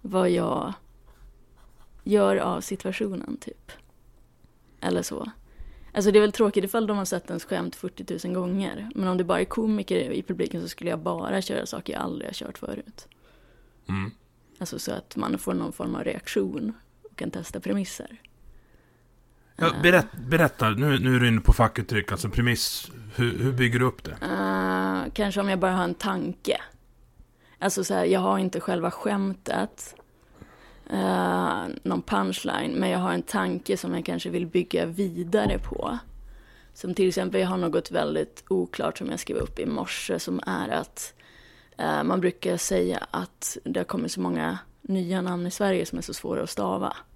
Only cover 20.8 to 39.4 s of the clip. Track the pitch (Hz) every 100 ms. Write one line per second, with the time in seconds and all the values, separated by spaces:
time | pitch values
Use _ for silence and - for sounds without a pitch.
20.8 | 147 135 127 127 120 113 - - 117 -
21.8 | 107 107 98 95 107 98 120 113 - -
22.8 | - - 107 - 120 - 127 123 123 120
23.8 | 127 - - - - 190 190 190 185 185
24.8 | 190 190 175 - 202 196 196 190 185 185
25.8 | 175 180 208 190 175 180 - - - -
26.8 | _ _ _ _ - _ _ - 196 190
27.8 | 185 190 175 190 185 190 190 185 190 180
28.8 | 175 - 214 202 196 185 - - 214 -
29.8 | - - - _ _ - - - - -
30.8 | - 196 190 185 180 180 175 - - -
31.8 | - 180 - 196 196 185 - - - -
32.8 | 190 185 185 175 170 202 185 180 - 190
33.8 | 180 175 170 175 175 175 170 180 175 180
34.8 | 170 170 196 170 175 208 208 190 - -
35.8 | - 240 - - - - - - - -
36.8 | 185 180 185 180 185 190 185 185 170 160
37.8 | 170 170 151 156 156 - - 190 90 -
38.8 | - - - 180 - -